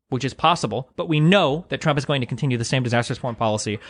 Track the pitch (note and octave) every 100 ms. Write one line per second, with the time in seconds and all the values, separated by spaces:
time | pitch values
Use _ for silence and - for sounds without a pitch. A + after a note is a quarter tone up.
0 | - B2+ C3 - D#3 E3+ A2+ A2 - -
1 | E3+ D3+ D#3 G3 D#3 D#3 - C3+ D#3+ C#3+
2 | C#3+ C#3 A#2+ - C#3 A#2+ A2+ C3+ B2 A#2+
3 | A#2 B2 B2+ A2+ A2+ G#2+ A2 G#2